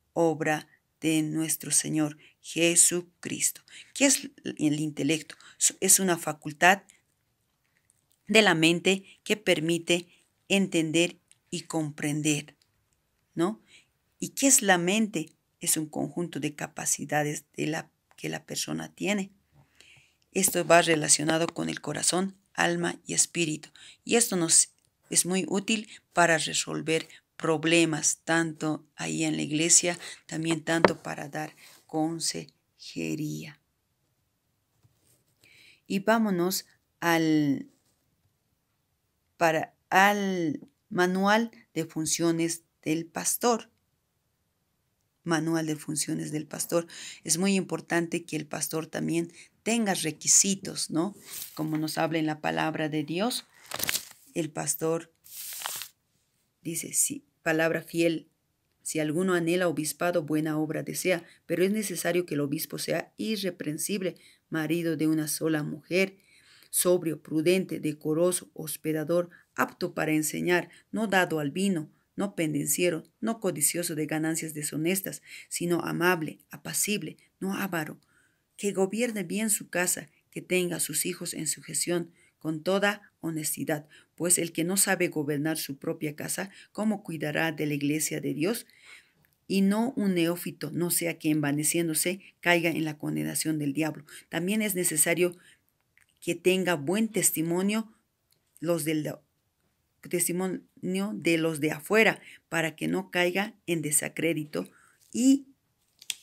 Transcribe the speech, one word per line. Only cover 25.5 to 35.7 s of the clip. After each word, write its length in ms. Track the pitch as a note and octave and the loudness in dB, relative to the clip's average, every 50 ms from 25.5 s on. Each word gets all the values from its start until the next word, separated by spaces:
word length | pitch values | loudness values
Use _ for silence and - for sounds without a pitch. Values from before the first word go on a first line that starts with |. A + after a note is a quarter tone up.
| F#3+ G3 G3 - A3 G#3+ G#3+ - - - _ _ | -4 -2 -2 -2 -2 -2 -4 -8 -16 -20 _ _
para 240 | - F3+ F3 E3 E3 | 2 4 4 4 4
resolver 720 | D3+ D#3 D#3+ D#3+ - - D#3+ D#3 D#3 D3 D#3 D#3+ D#3+ - - - - _ _ _ | 2 0 -2 -2 -4 -4 -4 -6 -6 -2 -2 -2 -2 -4 -6 -16 -20 _ _ _
problemas, 800 | - - D#3+ D#3+ D3+ D#3+ E3 E3+ E3+ E3 D#3+ D3+ D3 - - - - _ | -4 0 0 0 2 2 4 6 6 6 4 2 0 0 0 -2 -2 _
tanto 600 | - E3 E3 E3 D#3+ D3+ - D#3+ D#3 D3+ D3+ - _ _ | 0 0 2 0 -2 -4 -4 -4 -4 -4 -4 -8 _ _
ahí 300 | - D#3+ E3 D#3 D#3 D#3+ | -8 -6 -4 -2 -2 0
en 120 | D#3 D#3 | 0 -2
la 60 | D#3 | -2
iglesia, 560 | D3+ C#3+ D3+ D3+ E3 E3+ - - F3 F3 F3 - - - - - _ | -2 -2 0 0 4 4 4 4 4 2 -2 -6 -8 -14 -16 -16 _
también 360 | - D#3+ D#3+ D#3+ E3 E3 D3+ | -10 -8 -4 -2 -2 -2 -2
tanto 400 | - E3 E3 E3 E3 - D#3 - | -2 -2 4 6 6 6 6 2
para 260 | - D#3+ D#3 D#3 D#3 C#3+ | -8 -10 -10 -10 -10 -10
dar 280 | D3 D#3 D#3 D#3 - - - - - - _ | -10 -10 -10 -12 -14 -20 -20 -20 -20 -20 _
consejería. 1700 | _ - D#3 D#3 E3 E3 E3 - - - - - - _ _ _ _ _ _ - - - E2 E2 D#2+ D#2 D2+ D2+ D2+ D2+ D#2 D#2+ D#2 D2+ _ _ _ _ _ _ _ _ _ _ _ _ _ _ _ _ _ _ _ _ _ _ _ _ _ _ _ _ _ _ _ _ _ _ _ _ _ _ _ - - - - | _ -4 -2 -2 -2 -2 -4 -4 -6 -6 -6 -10 -14 _ _ _ _ _ _ -20 -14 -10 -8 -6 -4 -4 -4 -6 -6 -8 -10 -12 -14 -18 _ _ _ _ _ _ _ _ _ _ _ _ _ _ _ _ _ _ _ _ _ _ _ _ _ _ _ _ _ _ _ _ _ _ _ _ _ _ _ -20 -20 -20 -20